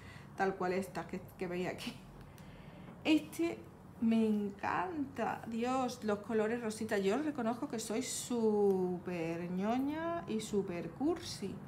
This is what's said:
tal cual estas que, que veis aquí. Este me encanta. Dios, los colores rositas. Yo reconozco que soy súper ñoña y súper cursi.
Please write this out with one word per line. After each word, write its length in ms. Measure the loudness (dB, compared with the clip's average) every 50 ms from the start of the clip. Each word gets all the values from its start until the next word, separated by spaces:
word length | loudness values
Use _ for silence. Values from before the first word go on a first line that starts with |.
| -14 -16 -16 -16 -16 -10 -2
tal 200 | 0 2 2 2
cual 180 | 2 0 0 0
estas 320 | 0 -2 -2 -4 -6 -6
que, 160 | -6 -6 -8 -8 -10 -8
que 100 | -6 -4
veis 220 | -2 -2 -2 -2 -2
aquí. 260 | -4 -4 -6 -8 -8 -10 -12 -16 -16 -16 -16 -16 -18 -18 -16 -16 -16 -16 -16 -16 -16 -14 -14 -16 -14 -4 2
Este 540 | 4 4 4 2 0 -2 0 0 0 0 -4 -8 -14 -16 -18 -18 -18 -4 0
me 260 | 2 4 6 6 6
encanta. 1160 | 6 4 2 2 -2 -4 -2 -2 0 0 0 0 0 -2 -2 -4 -4 -2 -2 -2 -2 -2 -4 -6
Dios, 560 | -6 -4 -2 0 2 2 2 2 0 -2 -2 0
los 160 | 0 0 0
colores 400 | 0 0 2 2 4 2 2 0
rositas. 400 | -2 -2 -2 -2 -2 0 2 4
Yo 160 | 4 4 4 4
reconozco 500 | 2 0 0 0 0 0 0 0 -2 -4
que 100 | -4 -4
soy 240 | -2 0 0 0 0
súper 1500 | -2 -4 -4 -2 0 2 4 6 6 6 8 8 8 6 6 4 2 0 -2 -2 -4 -2 -2 0 0 0 -2 -2 -2
ñoña 760 | 0 0 2 2 2 2 2 0 0 0 0 0 -2 -2 -2
y 140 | -2 -2 -2
súper 480 | -2 0 2 2 2 0 -2 -4 -4 -6
cursi. 640 | -2 0 2 2 2 2 -2 -6 -6 -6 -6 -6 -6 -8 -10